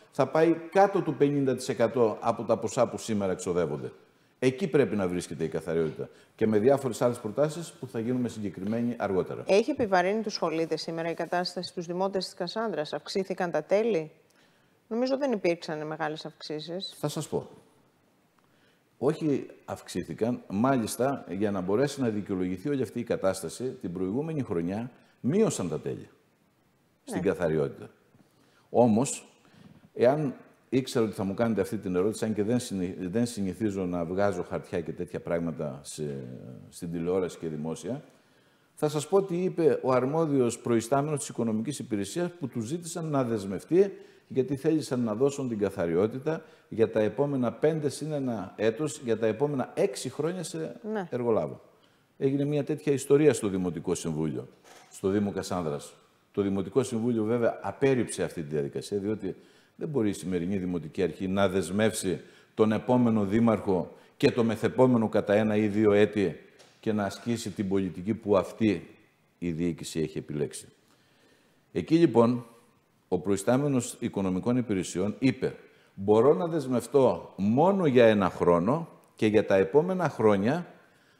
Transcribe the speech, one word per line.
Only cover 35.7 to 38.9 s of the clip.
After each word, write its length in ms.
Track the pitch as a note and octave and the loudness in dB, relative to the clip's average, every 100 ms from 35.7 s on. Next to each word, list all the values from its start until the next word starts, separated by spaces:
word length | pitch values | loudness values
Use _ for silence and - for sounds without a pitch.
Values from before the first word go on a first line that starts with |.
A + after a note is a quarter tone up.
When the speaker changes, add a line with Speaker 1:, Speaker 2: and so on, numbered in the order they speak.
| C#2 | -10
Speaker 1:
σε, 420 | - - D2+ C2+ B1 B1 G#1 A1 G1+ | -12 -8 -8 -8 -10 -14 -16 -18 -20
στην 240 | - F2 | -14 -8
τηλεόραση 460 | E2+ E2+ F#2+ F2+ - | -6 -2 0 -2 -6
και 80 | E2 | -8
δημόσια, 540 | D2+ D#2 D#2 F2 C#3 - _ _ _ _ _ _ | -6 -8 -8 -8 -10 -12 _ _ _ _ _ _
θα 140 | - | -4
σας 200 | D3+ | -2